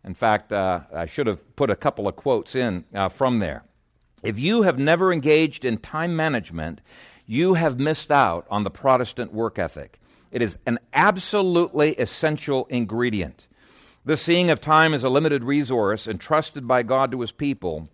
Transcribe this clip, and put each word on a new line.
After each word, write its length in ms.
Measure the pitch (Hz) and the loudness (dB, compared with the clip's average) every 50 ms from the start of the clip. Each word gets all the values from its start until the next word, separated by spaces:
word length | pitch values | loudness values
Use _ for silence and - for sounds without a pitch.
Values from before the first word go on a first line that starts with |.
| - | -12
In 100 | 95 90 | -12 -6
fact, 380 | - 113 113 107 104 - _ | 0 2 2 2 2 0 _
uh, 280 | 107 101 95 95 90 85 78 _ - | -2 0 0 0 0 -2 -4 _ -8
I 120 | 80 85 | -8 -8
should 200 | 82 - - 139 | -6 -4 -2 -2
have 300 | 113 95 - _ _ _ | -2 -2 -4 _ _ _
put 140 | - 143 117 | -2 0 0
a 60 | 101 | 0
couple 300 | - - 147 - - 101 | 0 0 -2 -2 0 -4
of 80 | 98 90 | -4 -6
quotes 400 | - - 139 127 104 - - - | -4 -2 -2 -2 -2 -2 -4 -4
in, 300 | 127 123 113 92 90 - _ - | -2 -2 -2 -2 -4 -8 _ -4
uh, 140 | 101 98 92 | -4 -4 -4
from 300 | - - 135 127 123 110 | 0 0 0 2 2 0
there. 260 | 98 78 69 60 _ _ _ _ _ _ _ _ _ _ _ _ | -2 -2 -6 -8 _ _ _ _ _ _ _ _ _ _ _ _
"If 160 | - 107 104 107 | -6 -6 -4 -2
you 240 | 135 180 226 233 | -2 0 2 4
have 160 | 208 185 147 127 | 2 2 2 2
never 320 | 139 151 165 170 190 185 | 2 2 2 4 2 0
engaged 520 | 175 160 131 151 151 156 160 147 131 - - | 0 0 2 4 4 4 4 0 -2 -4 -2
in 140 | 123 113 107 | -2 -2 -2
time 360 | - - - 156 165 175 170 | -6 -8 -6 -6 -4 -2 -2
management, 680 | 160 156 156 139 113 90 - 85 82 78 82 82 - _ _ - - - - - _ _ | -2 -2 -2 -2 -4 -6 -8 -8 -8 -8 -8 -10 -12 _ _ -20 -20 -20 -20 -20 _ _
you 280 | - 110 135 175 185 185 | -6 -2 0 2 2 2
have 260 | 165 165 151 127 123 | 2 2 0 0 0
missed 320 | 139 151 156 - - - | 0 -2 -2 -4 0 2
out 340 | 147 143 127 95 82 85 - - | 4 4 4 4 0 -4 -6 -4
on 120 | 98 104 | -4 -2
the 80 | 104 - | -2 -4
Protestant 640 | - - - 135 131 123 123 - - - 117 - | -6 -2 2 2 4 4 2 -4 -6 -10 -10 -8
work 260 | 92 107 113 113 - - | -4 -4 -4 -4 -2 -4
ethic. 400 | 87 76 - 76 71 - _ _ _ _ _ _ _ _ | -6 -6 -6 -12 -16 -16 _ _ _ _ _ _ _ _
It 120 | - - | -4 -2
is 160 | 117 101 - - _ | -2 -2 -4 -6 _
an 120 | 123 117 - _ _ | -4 -4 -4 _ _
absolutely 1000 | - 139 170 208 196 185 - - - 208 190 185 175 170 175 - - 147 151 156 | 0 2 2 2 2 0 -6 -2 0 0 2 2 2 2 0 0 2 2 2 2
essential 760 | - - 123 110 - - - 156 151 143 - 147 139 131 - _ | 2 -2 -4 -4 -2 -2 -2 -2 -2 -2 -4 -2 -2 -2 -2 _
ingredient. 800 | 127 123 117 95 110 117 123 123 107 98 85 71 - _ _ _ _ _ _ _ _ - - - _ _ _ | -2 -4 -2 -2 -2 -2 0 0 0 -2 -4 -6 -10 _ _ _ _ _ _ _ _ -20 -20 -20 _ _ _
The 140 | 131 156 - | -2 -2 -2
seeing 320 | - - 170 180 180 170 | 2 2 2 4 4 2
of 100 | 151 - | 2 0
time 320 | - 151 156 156 160 160 | 2 4 4 6 6 4
as 120 | 156 135 117 | 2 2 0
a 40 | 131 | 2
limited 340 | 127 143 160 156 143 135 | 2 2 2 2 0 0
resource 640 | 117 127 143 147 143 117 131 117 104 98 107 110 - | 0 0 0 0 0 0 0 2 2 2 0 -2 -4
entrusted 640 | 113 104 92 - - 156 156 156 - _ 143 123 120 | -8 -8 -8 -2 0 0 0 0 -2 _ -12 -2 0
by 140 | 131 123 | 0 0
God 300 | 120 110 131 131 135 127 | 2 2 0 0 0 0
to 80 | 123 127 | -2 -6
his 100 | 120 110 | -6 -8
people 560 | _ - 151 143 135 - - 87 78 78 78 76 | _ -6 -4 -4 -4 -4 -6 -6 -6 -6 -10 -14